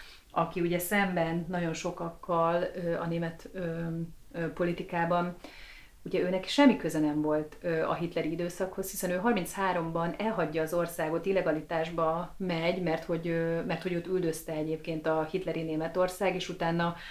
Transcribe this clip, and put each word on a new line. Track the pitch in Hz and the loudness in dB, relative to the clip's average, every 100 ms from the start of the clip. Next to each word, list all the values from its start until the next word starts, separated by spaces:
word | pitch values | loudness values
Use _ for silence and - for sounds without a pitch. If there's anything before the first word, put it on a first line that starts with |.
| - - - | -18 -20 -4
aki | - 165 185 | 0 0 0
ugye | 170 175 | 2 0
szemben | - 202 190 175 165 170 165 | 2 2 2 2 0 0 -2
nagyon | 180 165 | -2 -2
sokakkal, | 160 180 175 165 - - 170 165 175 - | -2 -4 -4 -8 -6 0 4 4 2 0
ö, | 185 170 170 | -2 -2 0
a | 165 | 0
német, | 165 165 165 - | 0 -2 -6 -12
ö, | 190 170 165 165 165 170 - - | -6 -4 -4 -4 -4 -6 -10 -10
ö, | 170 165 | -4 -4
politikában, | 160 175 170 - 175 170 175 180 - - - - - - - | 0 0 0 -2 0 2 2 2 -4 -14 -16 -18 -18 -20 -14
ugye | - 180 | -2 0
őnek | 180 185 - | 2 0 2
semmi | - 285 - | 8 8 8
köze | 165 156 | 2 2
nem | 151 151 | 2 2
volt, | 151 151 151 - | 2 2 0 -6
ö, | 175 160 | -2 0
a | - | 0
hitleri | - 170 165 156 | 0 -2 0 -2
időszakhoz, | 165 175 175 185 - 190 | -2 -4 -2 -4 -4 -6
hiszen | - 180 | -4 -2
ő | 180 | 2
harmincháromban | 233 208 170 - 190 180 165 165 170 - | 2 2 0 0 0 2 0 0 0 0
elhagyja | 214 170 156 160 | -2 0 0 0
az | 156 | 0
országot, | 175 165 - 160 165 190 | 0 0 -2 0 0 2
illegalitásba | 190 170 156 - 165 170 170 160 165 170 - | 2 2 0 -2 -2 0 2 2 2 -4 -4
megy, | 185 165 170 185 | -2 2 2 2
mert | 165 160 | 0 0
hogy, | - 165 170 | -2 -2 0
ö, | 165 165 165 | 0 0 0
mert | 165 170 | -2 -2
hogy | 185 | -2
őt | 170 170 | -2 0
üldözte | 185 165 156 - | 0 0 -2 -4
egyébként | 156 156 160 - 160 160 | -4 -2 -4 -4 -2 0
a | 160 156 | 0 0
hitleri | 180 165 165 | -2 -2 -2
Németország, | 160 156 165 180 180 - 190 | -2 -2 0 2 0 2 0
és | 180 - | 0 -4
utána | 170 165 170 170 - - | -2 0 2 0 -2 -10